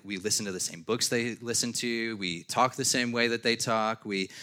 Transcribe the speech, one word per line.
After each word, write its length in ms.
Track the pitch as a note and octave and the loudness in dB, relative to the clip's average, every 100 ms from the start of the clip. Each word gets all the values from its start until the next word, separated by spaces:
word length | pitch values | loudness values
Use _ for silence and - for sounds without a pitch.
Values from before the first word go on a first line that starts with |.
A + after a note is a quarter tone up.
we 140 | G2 G2 | -8 -4
listen 260 | G#2 - G#2 | 0 0 0
to 60 | |
the 80 | F#2 | -4
same 220 | - F2 | -4 -6
books 260 | E2+ A#2+ - | -2 0 2
they 280 | A#2+ A#2+ G#2+ | 2 0 -4
listen 360 | A#2 A2+ A#2+ | -2 0 0
to, 420 | G#2+ A#2+ A#2 A2+ G#2+ | -2 -2 -2 -2 -2
we 260 | F#2 E2+ | -4 -4
talk 320 | - A#2+ C3 | -2 2 2
the 100 | - | 2
same 280 | B2+ C3 A#2+ | 2 2 2
way 160 | A#2 A#2 | 2 2
that 160 | A#2 | 2
they 120 | A#2+ A#2 | 2 2
talk, 480 | B2 A2 A2 A2 | 2 2 2 -2
we 240 | G#2+ G2 F#2 - | -2 -2 -2 -8